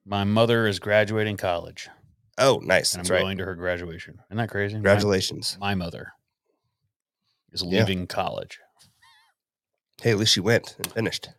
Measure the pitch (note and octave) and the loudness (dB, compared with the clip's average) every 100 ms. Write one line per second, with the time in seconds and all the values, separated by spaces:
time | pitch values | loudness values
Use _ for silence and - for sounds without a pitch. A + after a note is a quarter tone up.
0 | G2 G2+ G2+ A2 A#2 A#2 A2 F#2 G#2 G#2+ | -6 -2 2 4 4 4 2 0 2 2
1 | G#2 A2 G#2+ G2+ F#2+ F2 D#2+ - - - | 4 0 -2 -2 -2 -4 -6 -16 -18 -20
2 | _ _ _ - C3+ A2 - F2+ - F2+ | _ _ _ 2 4 4 4 2 2 -2
3 | F2+ F2+ F#2+ F#2+ F#2+ F2 F2+ F2 F2 E2 | 0 0 0 -4 -6 -6 -4 -4 -6 -12
4 | - - - G#2+ A2+ G2+ G2+ G#2+ G2 G#2 | -16 -20 -10 -6 -4 -2 -4 0 4 4
5 | G#2 F#2+ - C#2+ - F#2+ G2+ F#2+ E2+ - | 4 2 0 -6 -8 -6 -2 -2 -4 -10
6 | - - _ _ _ _ _ _ _ _ | -16 -20 _ _ _ _ _ _ _ _
7 | _ _ _ _ _ F2+ F2+ G2 G2+ F#2 | _ _ _ _ _ -10 -2 2 2 0
8 | F2+ - F2+ - F2+ - _ _ _ _ | -4 -4 -4 -6 -10 -16 _ _ _ _
9 | A#5+ _ _ _ _ _ _ _ _ _ | _ _ _ _ _ _ _ _ _ _
10 | B2 G2+ A2 G#2 F#2+ A2+ - - - A2+ | 0 2 2 2 2 2 0 -10 -8 -4
11 | G#2+ - - | -4 -4 -12